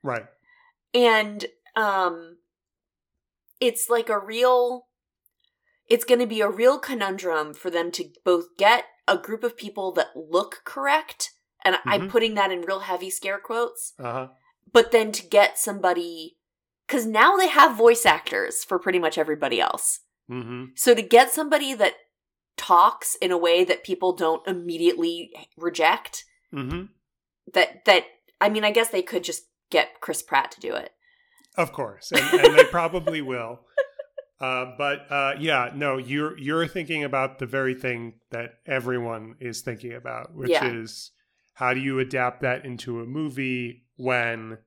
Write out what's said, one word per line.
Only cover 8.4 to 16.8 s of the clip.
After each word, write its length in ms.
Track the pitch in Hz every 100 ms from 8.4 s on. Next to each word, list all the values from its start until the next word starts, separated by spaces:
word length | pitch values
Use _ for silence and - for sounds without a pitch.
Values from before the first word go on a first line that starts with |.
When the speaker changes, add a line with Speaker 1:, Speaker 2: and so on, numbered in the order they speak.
| 175 -
Speaker 2:
get 280 | 196 240 - _ -
a 100 | 185
group 240 | 185 220
of 140 | 240 233
people 340 | 208 208 190
that 180 | 180 -
look 460 | - 156 170 208 -
correct, 680 | - - 277 311 302 - - _ _ _
and 120 | 190 185
I'm 180 | - 170
Speaker 1:
Mm-hmm. 80 | 190
Speaker 2:
putting 240 | 233 226
that 180 | 214 190
in 100 | 180
real 180 | 170 196
heavy 300 | 190 180 185
scare 280 | 185 190 196
quotes, 560 | - 226 240 - - -
Speaker 1:
Uh-huh. 300 | 123 123 131 _ _ _ _
Speaker 2:
but 200 | 233 226
then 180 | 233 220
to 140 | 214 -
get 320 | 202 202 -
somebody, 760 | - 196 180 175 170 165 160 _ _ _ _ _